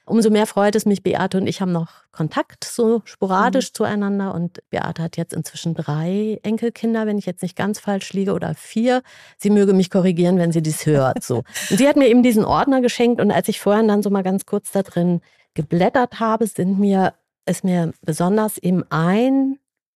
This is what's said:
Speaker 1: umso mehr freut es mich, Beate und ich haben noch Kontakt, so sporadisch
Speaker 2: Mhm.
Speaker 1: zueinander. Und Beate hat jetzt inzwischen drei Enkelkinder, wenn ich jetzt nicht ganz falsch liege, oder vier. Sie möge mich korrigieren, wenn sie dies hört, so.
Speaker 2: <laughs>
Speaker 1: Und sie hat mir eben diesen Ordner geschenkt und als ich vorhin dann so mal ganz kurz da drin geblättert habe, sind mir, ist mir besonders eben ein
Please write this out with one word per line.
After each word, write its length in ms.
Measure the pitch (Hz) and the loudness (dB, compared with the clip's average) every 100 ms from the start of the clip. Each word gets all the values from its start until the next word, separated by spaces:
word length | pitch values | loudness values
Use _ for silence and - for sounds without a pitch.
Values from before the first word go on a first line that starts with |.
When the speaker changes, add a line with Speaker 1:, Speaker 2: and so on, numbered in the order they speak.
| - | -2
Speaker 1:
umso 240 | 220 220 | 2 4
mehr 180 | 208 214 | 4 2
freut 260 | - 202 214 | 2 2 2
es 80 | 208 | 0
mich, 180 | 196 | 0
Beate 340 | - - 220 185 | 0 -2 -2 -2
und 100 | - | -4
ich 120 | - | -4
haben 140 | 185 | -2
noch 160 | 175 165 - _ | -2 -4 -12 _
Kontakt, 500 | - 156 - - - | -6 -4 -4 -6 -10
so 380 | - - 226 226 | -8 -2 0 0
sporadisch 680 | - - 190 190 233 190 - | -4 -6 -2 0 2 0 -2
Speaker 2:
Mhm. 20 | - | -4
Speaker 1:
zueinander. 580 | 214 208 202 202 196 | -2 -2 -2 -2 -4
Und 300 | 185 170 - - | -4 -6 -10 -10
Beate 340 | - - 165 | -6 -6 -6
hat 140 | 165 - | -6 -6
jetzt 160 | 165 | -6
inzwischen 400 | - - - 170 | -8 -10 -8 -6
drei 680 | 160 156 151 165 196 214 208 | -6 -4 -4 -2 -2 -4 -6
Enkelkinder, 600 | 208 220 233 - 226 226 214 | -6 -4 -4 -4 -4 -2 -2
wenn 100 | 208 | -4
ich 80 | 185 | -6
jetzt 160 | 175 | -8
nicht 140 | 175 - | -8 -4
ganz 200 | 196 208 | -6 -4
falsch 340 | - 196 - | -4 -4 -4
liege, 180 | 190 196 | -4 -2
oder 240 | 190 170 156 | -2 -4 -8
vier. 460 | - 220 240 247 - - - - | -8 -2 0 0 -4 -16 -20 -4
Sie 120 | 208 | 2
möge 240 | 208 196 | 4 4
mich 160 | 190 185 | 4 2
korrigieren, 460 | 196 185 170 175 185 | 2 2 2 2 2
wenn 160 | 170 | 2
sie 80 | 165 | 0
dies 240 | 156 156 156 | -2 -2 0
hört, 380 | 147 131 220 - | 2 2 0 -4
so. 180 | 120 - - | -6 -6 -10
Speaker 2:
<laughs> 140 | - | -2
Speaker 1:
Und 80 | 196 | 2
sie 120 | 277 | 4
hat 80 | 294 | 6
mir 100 | 269 | 6
eben 160 | 247 | 6
diesen 220 | 247 220 - | 4 4 2
Ordner 340 | 151 247 262 | 2 2 2
geschenkt 400 | 247 - 240 240 | 0 2 0 2
und 100 | 208 | 2
als 180 | - 190 | 0 -2
ich 100 | 208 | -2
vorhin 300 | 202 208 220 | 0 2 2
dann 120 | 202 | 2
so 80 | 202 | 0
mal 140 | 196 | -2
ganz 220 | 185 190 - | 0 -4 -4
kurz 260 | 208 - | -6 -4
da 100 | 196 | -4
drin 380 | 190 - 175 175 - _ _ - | -4 0 0 0 -4 _ _ -8
geblättert 640 | 151 175 190 277 247 - | -2 0 2 0 -2 -2
habe, 260 | 226 220 220 | -2 0 -2
sind 320 | - 185 196 | -2 -2 0
mir, 340 | 202 190 185 - _ _ - | 2 2 0 -2 _ _ -6
ist 200 | 170 190 | -2 0
mir 260 | 180 165 - | 0 -2 -4
besonders 560 | - 151 175 214 214 - | -6 -2 0 0 -2 -2
eben 280 | 175 185 - | -2 -2 -2
ein 720 | 151 170 202 254 269 269 269 _ _ _ | -2 0 2 2 2 0 -4 _ _ _